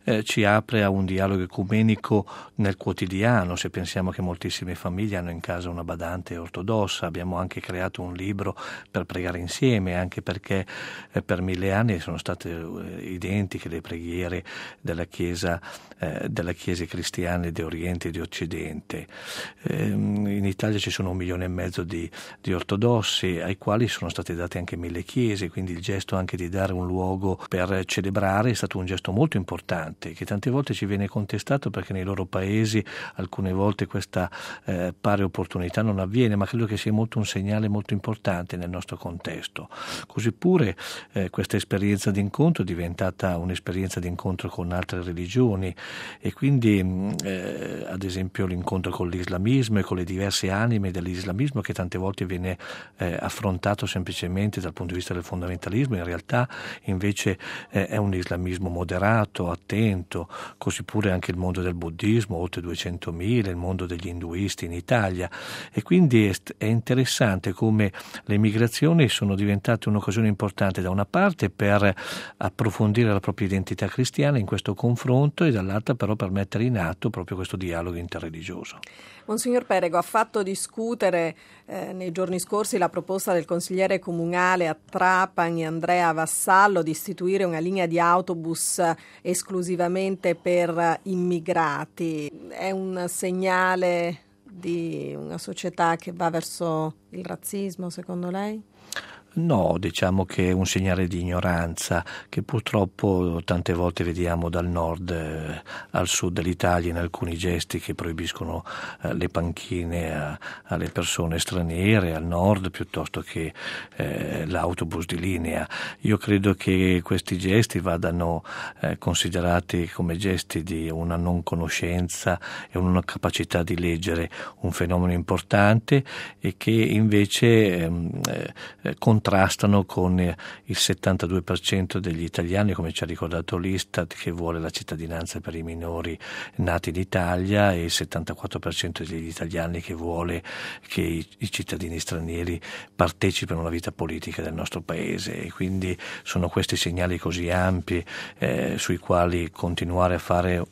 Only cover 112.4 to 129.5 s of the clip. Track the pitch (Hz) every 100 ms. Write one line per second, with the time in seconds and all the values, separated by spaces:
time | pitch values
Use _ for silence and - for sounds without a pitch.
112.4 | 95 98 95 - - 90 76 85 - 82
113.4 | 80 - - - - - 71 - 76 73
114.4 | 80 87 85 92 82 85 80 87 92 87
115.4 | 80 78 78 - - - - 104 - 101
116.4 | 101 92 101 92 92 90 - 92 - 90
117.4 | 92 110 113 87 87 87 90 87 85 82
118.4 | - - - - - - - 87 85 87
119.4 | 87 87 - 90 82 - 87 85 98 87
120.4 | - 82 80 82 82 80 85 85 87 87
121.4 | - 85 82 - 87 87 87 - 92 87
122.4 | - - - 92 90 90 - - 85 -
123.4 | 82 87 85 87 87 85 87 82 82 -
124.4 | - - 92 - 87 90 90 87 - 92
125.4 | - 104 104 110 - 139 - - - -
126.4 | 98 - 113 113 110 104 110 104 101 -
127.4 | 120 113 104 87 82 85 85 - - -
128.4 | - - - - - - - 107 98 98
129.4 | 95